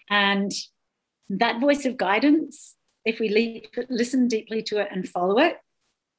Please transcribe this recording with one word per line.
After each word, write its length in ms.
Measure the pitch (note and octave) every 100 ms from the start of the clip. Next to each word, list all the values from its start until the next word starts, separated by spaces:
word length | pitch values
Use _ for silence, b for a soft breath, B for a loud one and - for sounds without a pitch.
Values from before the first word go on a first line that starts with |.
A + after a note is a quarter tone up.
| B
And 420 | G#3 G3 G3+ D4+ - - _ _ _ _ _ -
that 320 | G3 A#3 A#3
voice 240 | C#4+ C#4+ C4
of 120 | -
guidance, 800 | F#3 G#3+ C#4+ D#4 - - - - _ _ A3
if 140 | A3+
we 100 | A3 G#3 A#3 A3+ - -
le-, 80 | B3
listen 380 | A#3+ A#3+ C4 A#3+
deeply 360 | A3 - A3
to 160 | G#3+ G#3
it 80 | G3
and 160 | F#3+ F3+
follow 300 | F3+ F3+ G#3
it, 180 | E4 - _ _ _ _ _